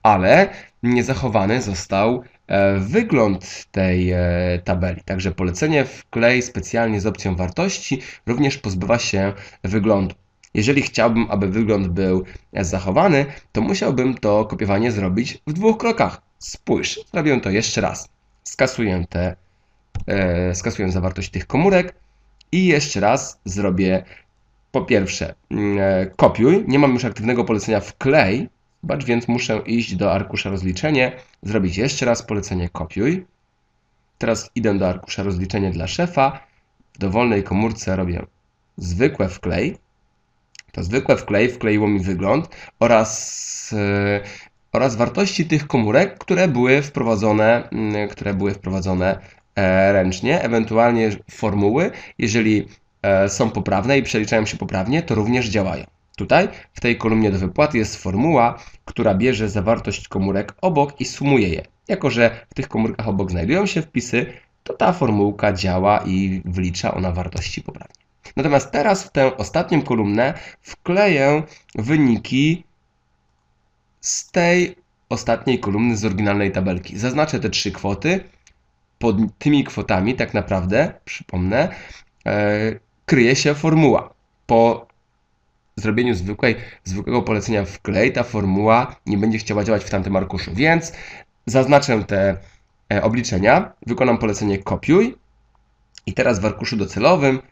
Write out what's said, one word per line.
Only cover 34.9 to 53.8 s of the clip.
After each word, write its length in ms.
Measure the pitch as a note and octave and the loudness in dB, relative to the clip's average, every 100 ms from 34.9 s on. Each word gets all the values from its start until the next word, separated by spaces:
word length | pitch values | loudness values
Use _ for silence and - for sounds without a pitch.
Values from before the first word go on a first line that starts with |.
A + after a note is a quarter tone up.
| F#2 - - | -4 -8 -6
rozliczenie 480 | G2 F2+ F#2 G#2+ G2 | -4 -4 -4 -2 -2
dla 160 | F2 E2+ | -4 -6
szefa. 540 | - F3 D#3+ C3+ - _ _ _ _ _ | -4 -2 2 0 0 _ _ _ _ _
W 60 | - | -6
dowolnej 440 | G2 G#2 A#2+ G#2 | -2 0 2 0
komórce 540 | F#2+ F#2+ A2+ A2 - F#2+ | 0 -2 -2 -4 -4 -4
robię 300 | F2+ F2 - _ _ _ _ - | -2 -6 -10 _ _ _ _ -12
zwykłe 520 | F2+ F2 C#3 D3+ F#2+ | -6 0 0 2 -4
wklej. 500 | F2+ F2+ F2 C3+ - _ _ _ _ _ _ _ - _ | -4 -4 -2 -4 -6 _ _ _ _ _ _ _ -20 _
To 100 | - | -8
zwykłe 340 | F2 A#2+ C3+ C3 | -4 -2 0 0
wklej 320 | - G2+ B2 | 2 2 2
wkleiło 400 | B2 A2 G#2+ G#2 | 0 0 2 2
mi 120 | G2+ | 0
wygląd 480 | F#2 F2+ G2 C3+ E3+ - - _ | 0 -2 0 0 -2 -14 -20 _
oraz, 920 | A#2 A2+ A2 - - - - - - A2 | 4 4 2 -4 -10 -12 -12 -12 -6 -2
e, 420 | G2+ G2+ G2+ G2+ G2+ - - _ _ | 0 0 0 -2 -4 -18 -20 _ _
oraz 240 | A2 C3 A2 | 0 0 2
wartości 500 | A#2 F#3 G3 - D#3+ | 0 0 -2 -2 0
tych 200 | D#3 D3+ | -2 0
komórek, 520 | C3+ G#2+ B2 G3 - | 0 4 4 2 -4
które 300 | - F3+ F#3 | -2 2 2
były 340 | A#2+ B2 C#3 | 2 4 4
wprowadzone, 840 | C#3+ C#3 A#2 G#2+ G#2+ G#2+ A2 A#2+ - | 2 -4 0 2 2 4 4 4 0
mm, 400 | - G#2+ G#2 G#2 | -4 -2 -2 -4
które 260 | - G#2 | -6 -6
były 200 | G2 G2+ | -2 -2
wprowadzone, 640 | G2+ F#2 F#2+ F#2 F#2 F#2 - - - _ | -4 -6 -4 -2 0 0 -2 -8 -20 _
e, 380 | - F#2+ F#2 G2 | -2 2 4 4
ręcznie, 500 | G2 F#2 F#2 B2 E3+ | 4 2 -2 0 0
ewentualnie 680 | A#2 A2+ A2 A2 A#2+ A#2+ A2 G2+ - | 2 0 2 2 4 4 0 -2 -12
formuły, 600 | - A2 G2+ G2+ B2 G3+ - - - | -6 -2 2 2 2 -2 -6 -18 -4
jeżeli, 500 | A#2 A2+ A2 G#2+ F#2+ - _ _ | -2 2 2 2 0 -16 _ _
e, 260 | G2+ F#2+ G2+ | 2 2 2
są 220 | - A2+ | 0 -2
poprawne 480 | G#2+ F#2+ F#2+ | -2 -2 0